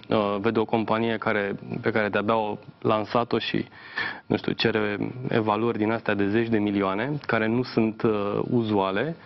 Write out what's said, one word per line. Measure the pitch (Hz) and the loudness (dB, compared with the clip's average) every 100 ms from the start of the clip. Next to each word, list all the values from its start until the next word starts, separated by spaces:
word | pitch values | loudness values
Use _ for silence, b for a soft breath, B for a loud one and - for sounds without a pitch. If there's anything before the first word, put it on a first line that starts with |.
| - | 0
uh, | 113 101 101 | 2 2 0
vede | 110 113 | 0 2
o | |
companie | 110 117 107 110 113 110 | 2 2 2 0 0 -2
care, | 117 104 101 104 123 120 | 0 0 -2 -4 -8 -4
pe | 113 | -2
care | 110 104 | 0 0
de-abia | 104 104 113 | 0 2 0
o | 107 104 - - | 0 -6 -12 -4
lansat-o | 120 110 104 120 117 117 | 0 0 2 0 2 0
și, | - 110 - B B B B B - | 0 -2 -4 B B B B B -2
nu | 107 | -2
știu, | - | 0
cere | - 113 107 104 104 110 123 127 | 0 0 0 0 -2 -4 -6 -2
evaluări | 117 107 104 117 110 | 0 2 2 0 0
din | 107 | 0
astea | 113 - | 0 0
de | 101 98 | 0 2
zeci | 107 117 | 2 2
de | 110 | 2
milioane, | 104 101 98 95 127 151 - | 2 2 0 0 -2 -4 0
care | 113 110 | 0 2
nu | 117 | 0
sunt, | 127 - 110 107 | 0 0 0 2
uh, | 117 107 101 110 - | 0 0 0 -2 0
uzuale. | 123 110 104 95 98 143 165 | 0 2 2 2 0 -2 -6